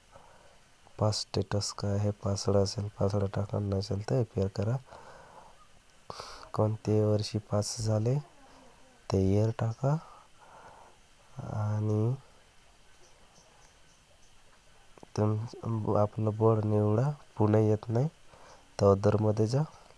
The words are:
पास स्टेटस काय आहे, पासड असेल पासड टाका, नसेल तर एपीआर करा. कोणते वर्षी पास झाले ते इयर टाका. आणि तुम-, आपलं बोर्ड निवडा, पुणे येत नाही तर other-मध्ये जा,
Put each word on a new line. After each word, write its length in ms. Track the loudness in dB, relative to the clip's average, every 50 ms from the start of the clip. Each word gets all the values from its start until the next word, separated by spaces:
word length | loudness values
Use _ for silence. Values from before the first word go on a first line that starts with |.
| _ -20 -20 -20 -20 -20 -20 -20 -20 -20 -20 -20 -20 -20 -20 _ -20 -16 -4 0
पास 220 | 0 0 0 -2
स्टेटस 520 | -6 _ -4 -4 -4 -2 -2 -4 -4 -4 -8
काय 220 | -6 -4 -2 0
आहे, 160 | 0 0 -2
पासड 460 | -2 -4 -4 -4 -4 -2 0 2 2
असेल 320 | 4 2 2 -2 -6 -8 -8 -4 -2
पासड 240 | -2 0 0 0 -2 -2 -2
टाका, 240 | -4 -6 -4 -4 -4
नसेल 520 | -2 -2 -2 -2 -2 -2 -4 -6 -4 -2
तर 40 | -2
एपीआर 340 | -2 -2 -2 -2 -2 -2 -2
करा. 280 | -2 -4 -2 -2 -2 -4 -6 -10 -20 -20 -20 -20 -20 -20 -20 -20 -20 -20 -20 -20 -20 -20 -20 -20 -20 -20 _ -20 -20 -20 -20 -18 -16 -16 -14 -16 -16 -18 -18 -10 -2
कोणते 520 | 0 0 2 0 -2 -2 0 2 2 4
वर्षी 340 | 2 2 0 -2 -2 -6 -6
पास 380 | -6 -2 -2 -2 -2 -2 -6 -6
झाले 380 | -2 0 0 0 0 0 -2 -2 -4 -8 -20 -20 -20 -20 -20 -20 -20 -20 -20 -20 -20 -20 -20 _ -8 -2 0
ते 60 | 2 2 4 4
इयर 180 | 4 2 2 0 -2
टाका. 380 | -4 -4 -4 -2 0 0 0 0 -4 -10 -20 -20 -20 -20 -20 -20 -20 -20 -20 -20 -20 -20 -20 -20 -20 -20 -20 -20 -20 -20 -20 -20 -20 -20 -16 -14
आणि 760 | -12 -8 -6 -4 -4 -2 -2 -2 0 0 2 2 2 0 -2 -4 -8 -18 -20 -20 -20 -20 _ -20 -20 -20 -20 -20 -20 -20 -20 -20 -20 -20 -20 -20 -20 -20 -20 -20 -20 -20 -20 -20 -20 -20 _ -20 -20 -20 -20 -20 _ _ -20 -20 -20 -20 -20 -20 -20 -20 -20 -20 -20 -20 -20 -20 -20 -20 -20 -20 -20 -10 -4
तुम-, 800 | -2 0 0 0 -2 -4 -8 -12 -10 -8 -6 -6 -4 -2 0 0
आपलं 400 | 2 0 0 -2 -2 -2 -2 0
बोर्ड 280 | 2 2 2 2 2 0
निवडा, 460 | 0 0 2 2 2 2 2 0 0 -2 -6 -12 -14 -2
पुणे 320 | 0 2 4 4 4 4 4
येत 200 | 2 0 -2 -2
नाही 200 | -2 0 0 -2 -4 -10 -20 -20 -20 -20 -20 -20 -20 -20 -20 -16 -2 4
तर 60 | 6
other-मध्ये 600 | 6 6 6 4 2 2 4 2 2 2 2 0
जा, 160 | 0 2 0 -2 -2 -6 -20 -20 -20 -20